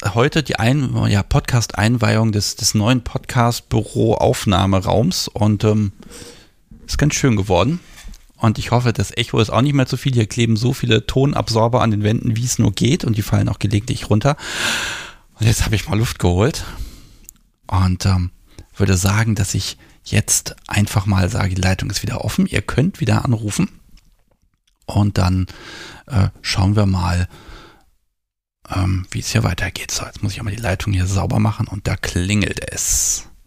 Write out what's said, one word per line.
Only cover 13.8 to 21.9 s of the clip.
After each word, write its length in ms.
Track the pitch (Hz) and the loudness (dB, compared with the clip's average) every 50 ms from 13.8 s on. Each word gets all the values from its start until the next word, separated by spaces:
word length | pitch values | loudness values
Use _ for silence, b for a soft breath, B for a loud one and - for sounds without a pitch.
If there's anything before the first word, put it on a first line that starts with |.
| 104 - 117 - - - | 0 -2 -4 -4 -2 0
runter. 280 | 107 107 - 139 147 B B B B B B B B B B B B B B B B B B B _ - | 2 2 2 2 0 B B B B B B B B B B B B B B B B B B B _ -2
Und 80 | 110 | 0
jetzt 200 | 113 110 - - | 2 2 2 0
habe 80 | - 110 | 0 -2
ich 120 | 98 - - | -2 -2 -2
mal 100 | 98 104 | -2 -2
Luft 200 | 117 120 - - | 0 -2 -2 0
geholt. 460 | - 90 87 90 104 139 - - B B B B B B B B B B B B B - - _ _ _ _ _ _ | 0 2 2 4 2 2 0 -2 B B B B B B B B B B B B B -20 -20 _ _ _ _ _ _
Und, 400 | - - 95 92 90 92 90 - | -4 0 0 2 2 0 0 0
ähm, 240 | 101 95 92 90 90 - - B B B B B B - | 2 2 2 0 -2 -6 -10 B B B B B B -4
würde 220 | - 98 92 95 | 0 2 2 4
sagen, 380 | 87 85 98 98 107 113 113 107 | 2 2 2 2 2 2 2 0
dass 180 | - 101 - - | 0 -2 -2 -2
ich 220 | 101 92 - b b b b b b _ | -4 -4 -6 b b b b b b _
jetzt 520 | - - 107 - - - - - - - - - - | -4 -2 -2 0 0 -2 -2 -4 -6 -12 -14 -8 -2
einfach 360 | 90 98 104 - - 107 95 | 0 0 0 0 0 0 0
mal 240 | 104 101 92 92 90 | 2 2 2 2 2
sage, 260 | - - 98 95 92 | 0 0 -2 0 0
die 60 | 95 | 0
Leitung 300 | 90 92 95 - 98 98 | 0 0 0 0 -2 -4